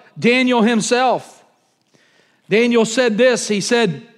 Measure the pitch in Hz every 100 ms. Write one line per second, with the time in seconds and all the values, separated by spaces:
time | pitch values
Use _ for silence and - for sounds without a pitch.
0 | _ - 208 247 254 247 220 233 180 240
1 | 254 180 - - _ _ _ _ _ _
2 | _ _ _ _ - 196 240 233 220 247
3 | 247 208 254 233 - 208 - 240 214 143
4 | -